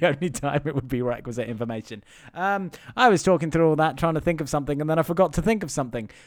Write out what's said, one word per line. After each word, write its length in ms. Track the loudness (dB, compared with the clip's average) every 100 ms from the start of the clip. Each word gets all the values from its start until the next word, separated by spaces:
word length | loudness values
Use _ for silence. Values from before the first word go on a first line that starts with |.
| 0
only 220 | 0 -4
time 320 | -4 -2 -2
it 100 | -2
would 140 | -4 -4
be 140 | -4
requisite 480 | -2 -4 -6 -6 -6
information. 560 | -6 -6 -6 -10 -16 -18 -20 -18
Um, 380 | -6 -2 -2 -4 -12 -12 4
I 140 | 6
was 120 | 6
talking 300 | 4 2 2
through 160 | 2 4
all 80 | 4
that, 220 | 2 2
trying 160 | 0
to 80 | 0
think 180 | 0 -2
of 80 | -2
something, 300 | -2 -2 -2
and 100 | 0
then 80 | 0
I 60 |
forgot 300 | 0 2 2
to 80 | 2
think 200 | 0 0
of 80 | -2
something. 380 | -4 -4 -6 -10 -16